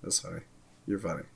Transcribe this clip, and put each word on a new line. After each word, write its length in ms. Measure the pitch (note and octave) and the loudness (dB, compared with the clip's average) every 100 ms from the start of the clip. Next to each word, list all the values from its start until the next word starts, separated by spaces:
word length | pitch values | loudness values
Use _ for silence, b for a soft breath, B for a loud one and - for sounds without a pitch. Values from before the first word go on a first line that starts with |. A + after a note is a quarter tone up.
That's 180 | - - | 2 2
funny. 220 | F2 E2 - - - - | 2 -6 -8 -18 -20 -14
You're 140 | - G2+ | -2 0
funny. 240 | F#2+ D#2 - | 2 -2 -4